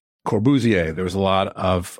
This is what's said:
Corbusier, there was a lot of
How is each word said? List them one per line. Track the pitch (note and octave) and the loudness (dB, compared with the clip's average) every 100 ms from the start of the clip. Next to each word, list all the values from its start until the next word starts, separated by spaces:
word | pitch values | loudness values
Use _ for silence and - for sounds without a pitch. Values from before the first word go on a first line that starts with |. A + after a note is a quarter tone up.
| _ _ - | _ _ -4
Corbusier, | A2 A2+ C#3 A#2 G2 D#2+ | 0 2 2 2 2 0
there | D#2+ | -4
was | F#2 | -4
a | F#2+ | -2
lot | F#2+ F#2+ G2 | 0 0 -2
of | - F2+ F#2 F2 - | -2 -2 0 -2 -8